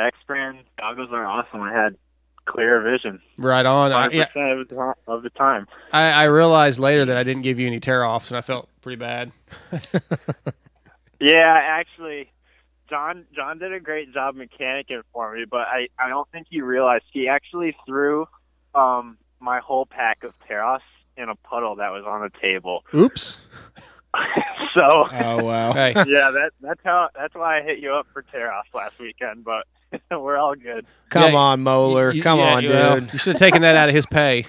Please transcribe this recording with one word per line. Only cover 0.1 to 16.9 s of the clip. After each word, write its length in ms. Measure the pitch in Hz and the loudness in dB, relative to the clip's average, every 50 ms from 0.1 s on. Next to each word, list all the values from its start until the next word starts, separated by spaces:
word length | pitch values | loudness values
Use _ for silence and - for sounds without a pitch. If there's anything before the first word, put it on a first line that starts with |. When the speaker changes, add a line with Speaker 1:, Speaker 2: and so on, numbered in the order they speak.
| - _ _ | -4 _ _
Speaker 1:
brand 340 | - 139 139 135 135 131 131 127 _ _ - | -10 -8 -8 -8 -8 -10 -14 _ _ _ -12
goggles 300 | - 110 120 123 127 120 | -12 -10 -10 -10 -12 -8
are 140 | 120 117 113 | -8 -8 -6
awesome. 360 | 98 101 120 117 - - 110 | -4 -6 -6 -6 -8 -10 -10
I 120 | 101 101 113 | -8 -4 -2
had 240 | 113 107 107 95 - _ _ _ _ _ _ _ _ _ | 0 0 0 -2 -6 _ _ _ _ _ _ _ _ _
clear 360 | - - - - 117 120 117 | -10 -6 -2 2 2 2 2
vision. 400 | 110 113 127 127 - 110 95 92 - _ _ - | 2 0 -2 -2 -4 -6 -10 -12 -18 _ _ -6
Speaker 2:
Right 280 | 127 131 131 127 127 | -2 2 2 4 4
on. 260 | 131 135 143 143 139 | 4 4 4 4 2
I, 160 | 135 123 131 147 | 2 2 0 0
yeah. 140 | 156 160 156 | 0 0 -2
Speaker 1:
Hundred 40 | - - | -2 -2
percent 180 | 147 143 135 131 131 | -4 -4 -2 -4 -4
of 60 | 131 120 | -6 -10
the 60 | 127 | -8
ti-, 260 | 127 127 131 131 - _ - | -8 -6 -6 -6 -8 _ -10
of 160 | 117 117 120 | -10 -10 -10
the 60 | 120 | -12
time. 360 | - - 139 135 131 104 101 - - - - - | -4 0 0 2 2 0 -4 -10 -18 -20 -14 -2
Speaker 2:
I, 120 | - 151 160 160 | 0 2 2 4
I 120 | 147 151 151 | 4 4 6
realized 560 | 151 147 156 165 165 160 156 147 143 127 123 | 6 6 6 6 6 6 6 6 4 4 2
later 240 | 135 139 147 147 139 | 2 2 4 4 2
that 120 | 127 127 123 | 2 2 0
I 60 | 127 | 0
didn't 200 | 127 131 135 127 | -2 -4 -2 -2
give 160 | 131 127 120 | -4 -2 -2
you 80 | 127 123 | -2 -4
any 140 | 117 117 | -4 -4
tear 240 | - 135 127 127 123 | -4 -2 0 0 0
offs, 240 | 117 113 117 - - | 0 -2 -4 -4 -6
and 80 | 123 120 | -8 -10
I 40 | |
felt 280 | 117 - 131 123 - - _ _ | -6 -6 -8 -8 -8 -14 _ _
pretty 140 | _ 131 127 113 | _ -14 -12 -10
bad. 360 | 120 120 120 120 123 120 - _ _ _ - - - - | -10 -8 -8 -8 -10 -12 -14 _ _ _ -20 -20 -16 -12
<laughs> 100 | - 147 - - - 170 - _ - - - - 123 - _ 143 - - _ _ _ _ _ _ _ _ _ _ _ _ | -10 -10 -10 -4 -4 -6 -4 _ -8 -8 -6 -10 -12 -10 _ -12 -14 -14 _ _ _ _ _ _ _ _ _ _ _ _
Speaker 1:
Yeah, 400 | 139 143 160 165 165 160 160 160 139 | 2 4 6 6 8 6 6 4 2
actually, 680 | 156 156 160 170 - _ - 165 160 147 143 135 - _ _ _ _ _ _ _ _ _ _ _ _ | 0 -2 -4 -6 -8 _ -16 -14 -14 -12 -12 -14 -16 _ _ _ _ _ _ _ _ _ _ _ _
John, 360 | 156 143 147 160 175 180 165 _ 143 | -8 -8 -6 -8 -8 -10 -14 _ _
John 220 | 147 135 143 160 160 | -10 -10 -10 -10 -10
did 160 | 175 190 190 | -10 -10 -12
a 60 | 185 | -12
great 340 | 160 151 156 156 151 131 123 | -10 -8 -8 -8 -10 -10 -8
job 220 | 139 131 139 131 | -6 -6 -6 -6
mechanicking 680 | 131 127 120 _ - 139 131 131 139 135 - 131 117 110 _ | -8 -16 -20 _ -10 -8 -6 -6 -8 -8 -10 -12 -12 -12 _
for 220 | _ 120 113 107 110 | _ -10 -10 -8 -8
me, 100 | 113 117 104 | -10 -10 -6
but 120 | 127 120 | -6 -6
I, 260 | 120 101 123 127 123 123 - - | -4 -4 -4 -4 -6 -6 -6 -6
I 100 | 131 127 | -6 -4
don't 200 | 127 143 143 - | -4 -6 -8 -8
think 160 | - 165 165 - | -12 -18 -18 -10
he 120 | 170 156 | -10 -8
realized 440 | 135 127 127 127 131 127 | -6 -2 0 2 2 2